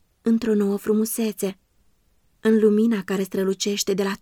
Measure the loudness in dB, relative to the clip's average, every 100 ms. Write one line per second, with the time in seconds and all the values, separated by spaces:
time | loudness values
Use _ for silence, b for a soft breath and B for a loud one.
0 | _ _ 0 0 2 0 0 -2 0 0
1 | 0 -2 -4 -4 -8 -8 _ _ _ _
2 | _ _ _ _ 2 4 4 4 2 0
3 | -2 -4 -2 -2 -2 -2 -4 -4 -2 -2
4 | -2 -4